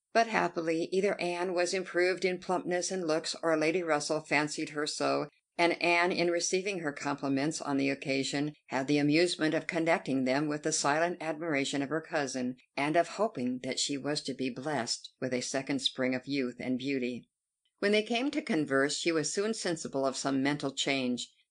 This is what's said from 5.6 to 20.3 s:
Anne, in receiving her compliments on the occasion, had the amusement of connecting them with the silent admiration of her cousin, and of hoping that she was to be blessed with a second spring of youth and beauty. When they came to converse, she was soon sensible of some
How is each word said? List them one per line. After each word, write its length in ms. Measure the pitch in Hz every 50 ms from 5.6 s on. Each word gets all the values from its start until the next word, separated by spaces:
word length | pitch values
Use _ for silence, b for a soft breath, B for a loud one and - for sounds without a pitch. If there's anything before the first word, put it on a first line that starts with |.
| 170 170 165 - -
Anne, 300 | 175 170 170 175 180 190
in 180 | - 170 175
receiving 500 | 170 170 170 - 190 185 185 208 196 175
her 120 | 165 147 143
compliments 680 | - - 143 143 - - 135 139 135 139 156 156 - -
on 160 | 143 139 135
the 100 | 139 139
occasion, 640 | 139 - - 143 135 135 135 135 - 143 147 151 147 - _
had 200 | - - 127 135
the 120 | 135 147 147
amusement 560 | 143 147 147 160 180 175 - - 156 156 156
of 120 | 156 151
connecting 600 | - - 165 165 165 165 190 - 156 131 135 131
them 220 | 127 131 143 156 151
with 160 | 147 151 151
the 60 | 156
silent 460 | 151 - - 143 143 156 170 175 180 175
admiration 600 | 156 160 160 151 165 170 147 139 139 135 - 139
of 80 | 139 135
her 140 | 147 165 -
cousin, 540 | - 175 156 139 127 127 131 123 123 127 b b b -
and 180 | - 139 151 156
of 140 | 175 170 -
hoping 520 | - - 208 226 - - 123 123 127 127 -
that 160 | 131 127 -
she 180 | - - 143
was 240 | 135 135 143 151 147
to 140 | - - 127
be 160 | - 131 131
blessed 600 | 120 127 127 156 151 127 113 - - - - - _ -
with 140 | 131 127 127
a 80 | 123
second 380 | 123 - - 135 139 139 143 131
spring 360 | - - - - 127 127 131
of 120 | 123 -
youth 300 | 135 143 143 127 123 120 -
and 160 | - 123 131 120
beauty. 480 | 127 139 139 135 123 123 123 113 - _ _ _ _ _ _ _ _ _ _ -
When 140 | - 202 208
they 100 | 214 214
came 280 | 214 240 233 254 294 -
to 100 | 294 302
converse, 560 | - 214 156 147 - 135 135 135 147 147 -
she 120 | - 170
was 220 | 165 160 147 151 -
soon 220 | 202 202 220 220
sensible 500 | - - 190 170 160 - - - 139 135
of 100 | 135 127
some 280 | - - 139